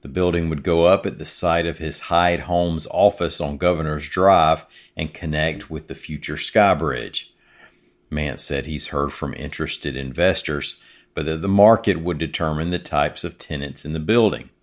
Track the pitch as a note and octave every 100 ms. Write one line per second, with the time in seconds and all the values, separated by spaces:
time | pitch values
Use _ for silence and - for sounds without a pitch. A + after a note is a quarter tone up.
0 | C#2 C2+ F2+ E2+ E2 D#2 D#2 E2 E2+ G2+
1 | G2+ - D#2+ - F2+ E2 E2+ D#2+ D#2 D#2
2 | - E2+ F2 F2 D2 F2 F2 E2 - F2
3 | G2+ - E2+ - D2+ C#2+ F2 E2+ D#2 D2+
4 | D2 - F#2 F#2 D#2+ D#2+ - - _ -
5 | D#2+ - E2 D2+ D#2 D#2 - D#2 - D#2+
6 | - D2+ - D2 - A2 G2+ E2 D#2 B1
7 | A1 - - _ _ _ - _ _ _
8 | _ D2+ D2+ - - C#2+ C#2 D2+ - D2
9 | C#2+ - D2 - D2 - D2+ - D2+ C2
10 | C2+ C2 F2+ - - D2 - - - _
11 | _ - D2+ D#2+ F#2 G2+ G#2 A2+ G#2 F2
12 | E2 D#2+ E2 - D#2+ D#2 E2 F2 - D2+
13 | D2+ - F#2 - - D2 C#2+ C2+ D2+ D#2
14 | D#2 A#2 A2 B1+ - _